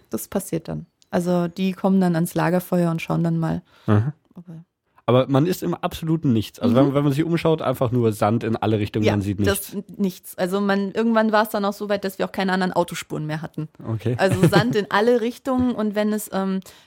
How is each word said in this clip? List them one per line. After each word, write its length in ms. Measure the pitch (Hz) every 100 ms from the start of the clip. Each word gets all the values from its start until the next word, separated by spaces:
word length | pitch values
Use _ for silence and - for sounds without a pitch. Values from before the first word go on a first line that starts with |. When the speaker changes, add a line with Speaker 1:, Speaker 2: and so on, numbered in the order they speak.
| -
Speaker 1:
Das 180 | - -
passiert 400 | 302 - 165 -
dann. 180 | 156 165 _ _
Also 380 | 185 175 175 175
die 240 | 170 190
kommen 280 | 185 196 190
dann 140 | 180
ans 200 | 165 175
Lagerfeuer 560 | 165 160 180 180 180 170
und 100 | 165
schauen 220 | - 165
dann 140 | 165 165
mal. 240 | 160 165 - _ -
Speaker 2:
Aha. 260 | 104 123 - _
Speaker 1:
Aber 300 | - 175 165 170 _ _ _
Speaker 2:
Aber 220 | - 123 131
man 180 | 135 170
ist 180 | 180
im 100 | 175
absoluten 580 | 170 180 - 160 160 147
Nichts. 280 | 110 - -
Also 140 | 117
Speaker 1:
Mhm. 40 | 120
Speaker 2:
wenn, 160 | 139
wenn 80 | 135
man 80 | 147
sich 120 | 135
umschaut, 360 | 165 165 165 156
einfach 300 | - 127 123
nur 220 | 120 113
Sand 320 | 107 107 113
in 100 | 110
alle 240 | 110 104 107
Richtungen, 260 | 104 113
Speaker 1:
Ja, 80 | 107
Speaker 2:
man 60 | 104
sieht 180 | 98 95
nichts. 320 | 98 98 -
Speaker 1:
das 100 | 196 - -
nichts. 400 | 196 - - -
Also 220 | 185 196
man, 320 | 202 196 196
irgendwann 400 | - 226 226 220
war 100 | 208
es 60 | 220
dann 160 | 214
auch 80 | 202
so 160 | 208 208
weit, 160 | 202
dass 160 | 190 -
wir 60 | 185
auch 60 |
keine 200 | - 190
anderen 200 | 185 185
Autospuren 540 | 170 175 165 - 156 151
mehr 160 | 151
hatten. 260 | 160 - 156 -
Speaker 2:
Okay. 300 | 120 110 117 123
Speaker 1:
Also 300 | 190 185 175
Sand 300 | 196 226 233
in 100 | 196
alle 280 | 196 233 240
Richtungen. 520 | 226 247 - 254 254
Und 220 | 233 214 202
wenn 160 | 214
es, 180 | 214 -
ähm, 280 | 190 190 190 - -